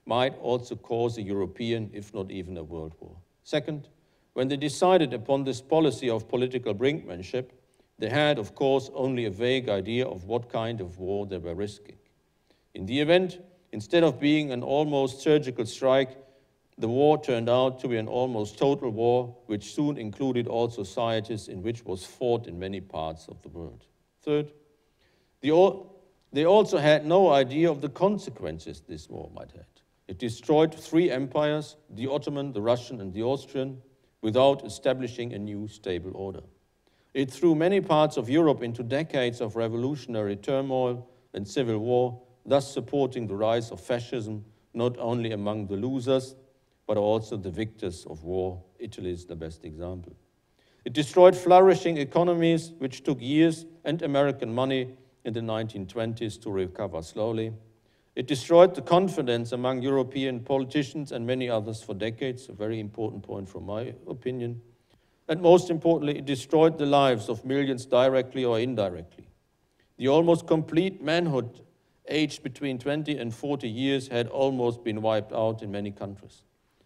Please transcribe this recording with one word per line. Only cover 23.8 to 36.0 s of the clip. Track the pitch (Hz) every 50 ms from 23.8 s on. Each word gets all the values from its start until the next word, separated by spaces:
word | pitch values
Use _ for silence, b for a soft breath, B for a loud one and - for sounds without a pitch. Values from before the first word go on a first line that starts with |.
| _ _ _ _ _ _ _ _
Third, | - 151 147 151 147 147 - _ _ _ _ _ _ _ _ _ _ _ _ _ _ _ _ _
the | - 139
al-, | 156 175 190 190 - - - - - - _ _ _ _ _ _
they | - 139 156
also | 175 202 214 202 - 196 160
had | 147 151 151 151 147
no | 151 170 196 190 170
idea | 143 139 131 123 135 156 165 170
of | 147 139
the | 143 147
consequences | - - 175 202 214 196 - - 117 - 92 76 82 82 - 82 - 76
this | - - 82 80 - -
war | - - 78 82 85
might | - - -
have. | - - 82 _ _ _ _ _ _ _ _ -
It | 92 85
destroyed | 127 113 117 - - - 151 151 160 156 156
three | - - - 156 165 180 -
empires, | 123 131 139 131 - 151 151 151 151 151 147 - - _ _ _
the | - 107 120 135
Ottoman, | 143 147 123 156 143 143 139 143
the | 120 104
Russian, | 104 117 123 120 117 - 131 113
and | 98 95
the | 92 107
Austrian, | 113 123 139 139 - - - 135 131 139 131 127 - _ _ _ _ _ _ _
without | - 110 110 127 135 139 139 139 -
establishing | 104 104 - - 139 123 127 127 117 117 - 120 120
a | 113 101
new | 104 104 104 101 107 107
stable | - - - 98 90 87